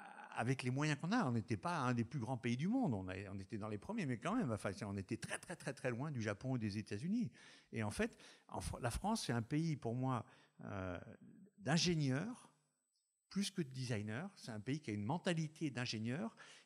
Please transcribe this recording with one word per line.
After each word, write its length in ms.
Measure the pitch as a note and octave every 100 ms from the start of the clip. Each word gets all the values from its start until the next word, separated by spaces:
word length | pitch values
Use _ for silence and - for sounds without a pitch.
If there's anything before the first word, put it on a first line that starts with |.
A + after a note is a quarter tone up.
| - - - -
avec 280 | A#2+ C3
les 80 | B2
moyens 280 | C3 D3+ C#3+
qu'on 120 | E3+
a. 140 | B3 C#3+
On 60 |
n'était 260 | A#2 - G#2
pas 220 | E3+ E3+
un 140 | B2
des 100 | A#2+
plus 160 | A2+ D3
grands 180 | A2 B2+
pays 200 | B2 B2
du 100 | F3+
monde. 260 | C4+ F#3+
On 140 | G2 F#2
a, 80 | F#2+ G2+
on 80 | G2
était 180 | F#2+ G#2
dans 100 | G#2+
les 80 | G#2
premiers, 280 | - A3+ C#3+
mais 120 | A#2
quand 180 | E3 B3
même, 160 | C#3
enfin, 200 | G#2 G#2+ F#2 G#2
on 120 | G2+
était 200 | - A2
très, 200 | - G#2
très, 180 | - E3+
très, 180 | D3+
très 160 | B2 C3
loin 200 | A#2 D#3
du 100 | B2+
Japon 340 | G#2+ G2+ C3 B2+
et 40 |
des 180 | G#2+ G#2+
États-Unis. 540 | - G#2 E3+ A#3+ F3 - - - -
Et 120 | A#2
en 80 | G#2
fait, 260 | - A3+ - - - -
en 120 | -
Fr-, 200 | - C3
la 120 | A#2+
France, 340 | - G3 A3+ -
c'est 80 |
un 80 | A#2
pays, 340 | G#2+ D3+ E3 C#3
pour 200 | A#2 B2
moi, 300 | C3 A#2+ - - - -
euh, 360 | A2+ G2 F#2 F2 - - - - - -
d'ingénieurs, 920 | A2+ E3 E3+ D#3+ C#3 C3 G#3+ B3 - _ _ _ _ _ _ _ _
plus 220 | G3 G3+
que 100 | -
de 80 | C3+
designers. 580 | C3 B2 G#2 G#2+ A#2 G3 -
C'est 160 | -
un 80 | G#2+
pays 200 | B2 D3+
qui 120 | -
a 20 |
une 120 | G#2 G#2
mentalité 640 | E3+ F#3+ E3 D3+ - D3+
d'ingénieur, 680 | B2 B2 A2 A2+ D3 A3 - - -